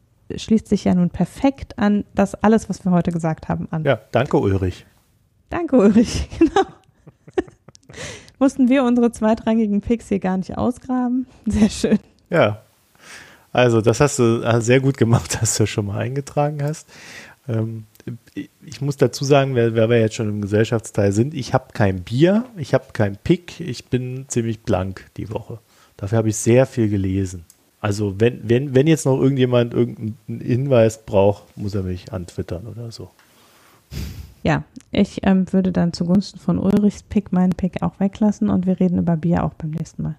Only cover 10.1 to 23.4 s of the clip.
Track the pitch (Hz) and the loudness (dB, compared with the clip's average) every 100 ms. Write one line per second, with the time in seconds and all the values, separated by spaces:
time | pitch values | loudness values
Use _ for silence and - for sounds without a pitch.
10.1 | 196 190 190 180 - 220 254 - 254 247 | -4 -2 -4 -6 -4 -4 -4 -4 -4 -2
11.1 | 254 247 - - 208 208 - 240 220 - | -4 -6 -10 -4 2 2 0 0 0 -2
12.1 | _ - 170 110 107 _ _ _ _ - | _ -2 2 2 0 _ _ _ _ -20
13.1 | - - - _ 120 123 113 107 113 143 | -20 -20 -20 _ 2 4 4 4 4 2
14.1 | - 117 117 117 117 110 131 135 135 113 | 2 2 2 0 0 4 2 2 0 2
15.1 | 117 - - 110 - 107 - 101 107 110 | 2 0 -4 -2 0 -2 -2 -4 -4 -6
16.1 | 139 139 - 147 151 143 156 - - - | -6 -6 -2 -2 -2 -6 -6 -12 -20 -20
17.1 | - - - - 113 110 113 107 _ - | -20 -20 -16 -6 -4 -4 -8 -16 _ -14
18.1 | 120 _ - - _ - 127 139 139 127 | -14 _ -14 -14 _ -18 -8 -6 0 0
19.1 | - 135 139 135 127 117 113 110 120 110 | 0 2 2 2 2 2 2 2 4 2
20.1 | - 107 104 101 104 113 113 - - 101 | -2 -6 -4 -2 0 0 -2 -4 0 0
21.1 | 101 131 160 120 - - - 101 92 90 | 2 0 -4 -4 -4 -4 -2 0 -2 -4
22.1 | 117 170 208 254 202 135 131 - - 104 | 2 2 2 -2 -10 -2 -2 -2 -4 -4
23.1 | 98 - 180 | -2 -2 -2